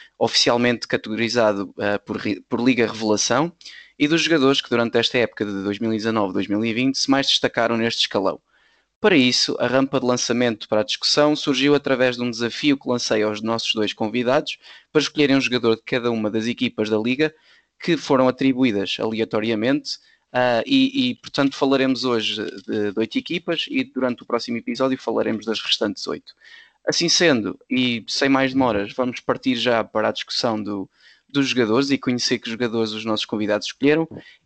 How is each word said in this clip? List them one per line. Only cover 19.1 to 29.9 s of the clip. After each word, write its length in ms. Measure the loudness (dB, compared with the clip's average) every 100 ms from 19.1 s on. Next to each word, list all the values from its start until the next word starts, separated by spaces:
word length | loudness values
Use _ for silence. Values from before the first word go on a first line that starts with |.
| -2 -2 -2 -2 0 0 -2 -4 -12 _ _ _
ah, 320 | 0 2 2 2
e, 440 | 2 4 0 -2
e, 60 | -4
portanto, 420 | -6 -2 -2 0
falaremos 480 | 2 2 2 0 0
hoje 360 | 0 -2 -4 -8 -10 -6
de, 260 | -2 -2
de 60 | -2
oito 180 | -2 -4
equipas 480 | -4 -6 -4 -4 -2
e 140 | -4
durante 400 | -4 -4 -4 -4
o 20 | -6
próximo 300 | -6 -4 -6
episódio 420 | -6 -2 -2 0
falaremos 480 | -2 -2 0 -2 -4
das 140 | -6
restantes 480 | -4 -2 -2 -4 -8
oito. 260 | -10 -12 _ -20 -20 -20 _ -4
Assim 220 | -2 0
sendo, 500 | 4 4 4 0 -6 _
e 360 | 0 0 -2 -6
sem 220 | -2 2
mais 240 | 2 2
demoras, 400 | 2 2 0 -2
vamos 260 | -4 -4 -4
partir 360 | -4 -2 -2 0
já 280 | 2 2
para 240 | 0